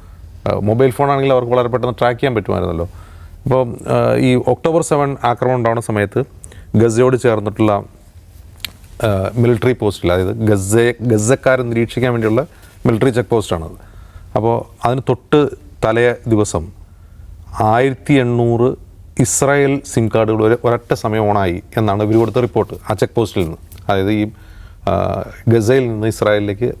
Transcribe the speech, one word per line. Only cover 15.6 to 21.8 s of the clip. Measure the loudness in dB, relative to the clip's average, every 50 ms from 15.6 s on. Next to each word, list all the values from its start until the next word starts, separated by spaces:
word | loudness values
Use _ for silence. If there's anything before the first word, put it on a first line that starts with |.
| -14 -20 -8 -2 -2
തലേ | 0 2 2 2 2 2 0 -2 0 0
ദിവസം | 2 2 0 -2 -6 -8 -8 -12 -20 -20 -20 -20 -20 -20 -20 -20 -20 -20 -20 -20 -20 -20 -16 -6 -2 0 2 2
ആയിരത്തി | 2 2 0 -2 -4 -2 0 2 2 2
എണ്ണൂറ് | 2 0 0 2 2 2 2 0 0 0 -4 -10 -18 -20 -20 -20 -12 -4 -2 -2
ഇസ്രായേൽ | -2 0 0 0 2 2 2 2 2 0 -2 -6 -4 -2
സിം | -2 0 0 2
കാർഡുകൾ | 0 2 2 2 2 2 2
ഒരു, | 2 2 0
ഒരൊറ്റ | 0 -2 -2 -2 -4 -4 -4 -2
സമയം | -2 -2 0 0 0
ഓണായി | 0 0 0 -2 -2 -4 -8 -6 -4 -2